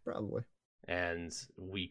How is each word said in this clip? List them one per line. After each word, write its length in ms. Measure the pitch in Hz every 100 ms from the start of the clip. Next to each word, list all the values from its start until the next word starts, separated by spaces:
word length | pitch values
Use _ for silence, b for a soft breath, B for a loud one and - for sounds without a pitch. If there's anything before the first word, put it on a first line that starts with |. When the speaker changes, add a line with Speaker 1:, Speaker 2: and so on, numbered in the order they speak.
| -
Speaker 1:
Probably. 380 | - 104 - - _ _ _ -
Speaker 2:
And 440 | 87 87 85 82 - - -
we 300 | 92 98 90